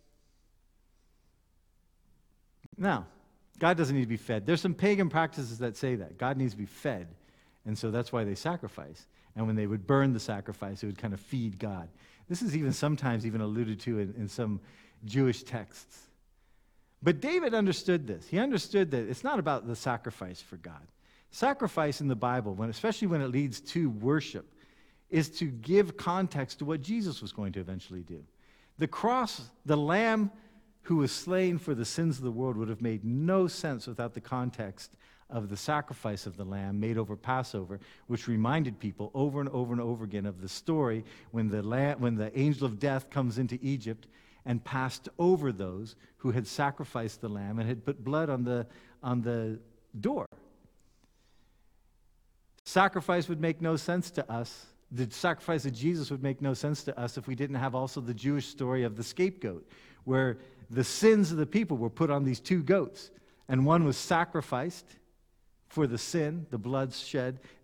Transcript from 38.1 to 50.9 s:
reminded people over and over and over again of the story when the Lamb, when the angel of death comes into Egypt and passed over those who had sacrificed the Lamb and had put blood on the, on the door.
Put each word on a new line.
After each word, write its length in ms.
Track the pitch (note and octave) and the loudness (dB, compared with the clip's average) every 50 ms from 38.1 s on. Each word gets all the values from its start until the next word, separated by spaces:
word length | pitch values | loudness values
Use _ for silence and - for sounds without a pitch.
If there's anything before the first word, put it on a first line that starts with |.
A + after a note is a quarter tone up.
| A#2+ G#2+ - | -4 -4 -2
reminded 540 | - A#2 G#2+ A2 A#2 C#3+ E3 D3+ B2+ G#2 - | 0 2 2 4 4 4 2 2 0 -2 -4
people 300 | - G#2 F2+ - G#2 G#2 - | -6 -6 -6 -6 -8 -6 -2
over 260 | C3+ C#3 D3 C3+ C#3+ | 0 0 0 0 -2
and 80 | C#3+ C3+ | -2 -2
over 220 | C#3 B2+ B2 A#2+ A#2+ | -2 -2 -2 0 -2
and 80 | A#2+ | -2
over 240 | A#2 A#2 A#2+ A2+ A2+ | -2 -2 -4 -4 -4
again 220 | G#2 G#2 G#2 G2 | -6 -4 -4 -4
of 140 | G2+ F#2 F2 | -4 -6 -6
the 80 | F#2 F#2 | -10 -10
story 560 | - - - - E3 D#3 C#3 A#2+ A2 A2+ A2 - - - - - | -10 -8 -2 0 2 2 2 2 2 -2 -4 -8 -16 -20 -16 -6
when 180 | - A#2 A2 G#2+ | -2 0 0 0
the 140 | G#2 G#2+ G2+ | 0 0 -2
Lamb, 380 | G#2+ A#2 C3 C#3 C#3+ D3 A#2+ | 0 2 2 2 2 2 2
when 160 | B2 A#2+ A#2 | 0 0 2
the 200 | G#2+ G#2+ A2 - C3+ | 0 -2 -2 0 2
angel 280 | C#3 D3+ D3 B2 C#3 | 2 2 2 2 0
of 120 | B2+ A2 G2+ | -2 -2 0
death 320 | C#3 C#3+ C3+ C3 - - | 0 0 0 0 -2 -2
comes 280 | - C#3 C3 B2 G#2+ B2 | -2 0 0 0 0 0
into 200 | C3 A2+ B2 B2 C3 | -2 -2 -2 -4 -2
Egypt 440 | C3+ C#3 A#2+ G#2+ A2 A2+ A2+ - - - - - - - - - | -2 -2 -2 -4 -6 -8 -8 -10 -20 -20 -20 -20 -20 -20 -12 -4
and 180 | B2+ A#2+ A2+ - | -2 -2 -2 -2
passed 440 | - C3+ C3+ C3 C3 - - - - - - | -2 -2 0 0 0 -4 -6 -12 -12 -4 2
over 340 | E3+ F3+ F#3 E3 D3 C3+ A2+ | 4 6 6 6 4 0 0
those 440 | F#2 G2 F#2 F2+ F#2+ A2 G#2+ - - - - _ | -2 -4 -4 -4 -6 -8 -10 -12 -18 -20 -20 _
who 140 | _ - C3 | _ 0 0
had 160 | A2+ B2+ A2 | 2 2 0
sacrificed 720 | - - - D3 C#3 C#3 - D3 - - B2 A#2 A2 - - | -2 -2 0 0 0 0 -2 -8 -6 -4 -4 -4 -4 -6 -6
the 80 | - A2 | -6 -6
Lamb 300 | G#2 G2+ G2+ G2+ A2 A2+ | -4 -4 -4 -4 -2 -2
and 100 | A2+ A2+ | 0 -2
had 160 | B2+ G#2+ - | -2 -2 -2
put 180 | - C3+ - A2 | -4 -4 -4 -2
blood 280 | C3 C#3+ D#3 E3 D3 | -2 0 0 2 2
on 120 | C3+ B2+ B2 | 0 0 0
the, 240 | B2 B2 A#2+ A2+ - - - - - - - - | 0 0 -2 -2 -4 -10 -20 -20 -20 -18 -8 -4
on 200 | B2+ B2 B2 A2+ | -2 0 0 0
the 360 | A#2+ A#2 A#2 A2+ A2 A2 A2 - - - - _ _ - A2+ | 0 0 0 -2 -2 -4 -6 -10 -18 -20 -20 _ _ -10 -2
door. 260 | G#2 A#3 C#4+ - A#2 - - - - - - _ _ - _ _ _ - | -2 0 0 0 -4 -6 -12 -20 -20 -20 -20 _ _ -20 _ _ _ -20